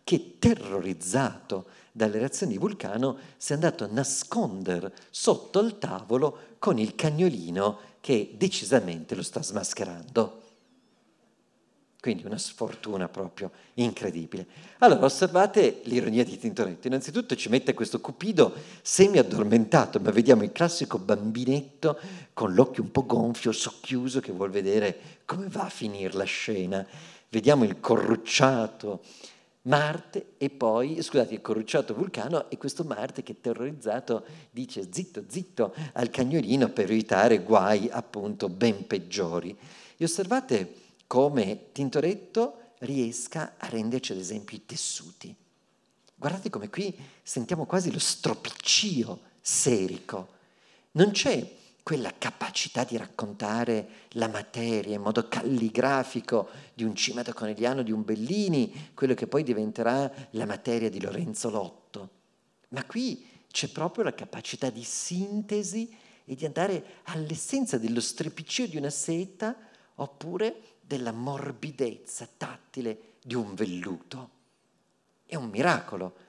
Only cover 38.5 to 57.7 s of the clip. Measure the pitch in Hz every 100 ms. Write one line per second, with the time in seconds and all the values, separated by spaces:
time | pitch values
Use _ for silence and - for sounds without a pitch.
38.5 | 90 117 98 92 98 85 98 85 87 87
39.5 | 104 - - - - 165 165 190 254 254
40.5 | 110 90 - - _ - 123 143 139 98
41.5 | 104 - - 139 147 160 208 - 226 254
42.5 | - - - 123 139 117 120 - 160 -
43.5 | - - 113 110 127 - 95 92 104 101
44.5 | 107 - - - - 82 - - - _
45.5 | _ _ _ _ _ _ - 143 185 220
46.5 | 117 104 170 202 - - - - 131 113
47.5 | 170 135 185 175 - - - - 110 -
48.5 | - - - 214 143 113 180 - _ -
49.5 | - 139 110 92 87 - 98 90 _ _
50.5 | _ _ _ _ 151 202 202 285 160 -
51.5 | - - _ - 147 98 - 117 - -
52.5 | - - 117 120 117 98 - 104 101 104
53.5 | 113 120 110 101 - - 117 113 104 -
54.5 | 120 117 110 101 104 101 113 110 117 113
55.5 | 127 110 117 131 135 123 120 - 113 98
56.5 | - - - 113 95 - 120 120 117 107
57.5 | 104 120